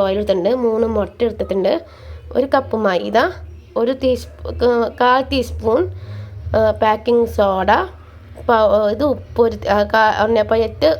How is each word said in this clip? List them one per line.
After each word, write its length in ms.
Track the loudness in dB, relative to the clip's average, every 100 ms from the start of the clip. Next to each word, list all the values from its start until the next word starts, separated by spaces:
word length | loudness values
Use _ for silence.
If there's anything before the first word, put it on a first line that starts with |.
ഓയിൽ 160 | 2 0
എടുത്തിട്ടുണ്ട്. 320 | 0 0 0 0 0
മൂന്ന് 220 | 0 0 -2
മുട്ട 220 | -4 -2 -2
എടുത്തിട്ടുണ്ട്. 480 | -2 -4 0 0 0 -4 -20 -18 -18 -6 -4
ഒരു 100 | 0
കപ്പ് 240 | 0 0 -2 0
മൈദ, 320 | 0 0 0 0 -2 -16 -20 -10 -4
ഒരു 120 | -2 0
ടീസ്പൂ-, 500 | -2 -2 -6 -14 -10 -2
ക-, 260 | 0 2 0 0
കാൽ 180 | 2 2 2
ടീസ്പൂൺ, 480 | -2 -4 -4 0 0 0 -6 -14 -14 -14 -12 -2 2
ഏഹ്, 120 | 2 2
ബേക്കിംഗ് 440 | 0 0 2 2 2 2
സോഡ, 340 | 0 2 2 2 0 -10 -20 -20 -20 -6 0
പ-, 100 | 2 4 4 2
ഇത് 80 | 0 -2
ഉപ്പ് 280 | -2 -4 0
ഒരു, 120 | 0 0 0
ആ, 20 | 0 2
കാ-, 220 | 2 4 2
ഉരുളൻപയറ്റ് 640 | 2 2 2 0 0 0 0 2